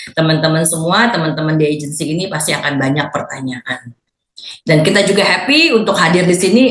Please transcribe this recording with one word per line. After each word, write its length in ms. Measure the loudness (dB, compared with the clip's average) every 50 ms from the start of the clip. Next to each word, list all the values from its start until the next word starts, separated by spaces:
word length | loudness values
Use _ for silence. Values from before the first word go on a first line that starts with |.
| -18 -8 -4
teman-teman 480 | -2 0 0 2 0 0 0 0 0
semua, 480 | 0 -2 -2 -2 -2 0 2 2 2 2
teman-teman 480 | 0 -2 -2 -2 -4 -2 -2 0 0 2
di 80 | 2 0 0
agensi 320 | -2 -6 -8 -8 -6 -6
ini 240 | -4 -4 -4 -4 -6
pasti 240 | -4 -4 -2 -2 -4
akan 240 | -4 -4 -4 -2 -2
banyak 320 | 0 0 0 -2 -2 -4
pertanyaan. 800 | -6 -8 -8 -8 -10 -10 -8 -10 -10 -10 -10 -10 -10 -10 -12 -18 -20 _ _ _ _ _ _ _ _ -20 -20 -20 -20 -8
Dan 240 | _ 2 2 4 4
kita 160 | 4 2 2
juga 240 | 2 2 2 2 2
happy 480 | 2 0 -2 0 0 2 2 4 4 2
untuk 240 | 2 2 0 0 2
hadir 240 | 2 2 2 4
di 160 | 4 2 2 2
sini 260 | 2 2 4 4 4 4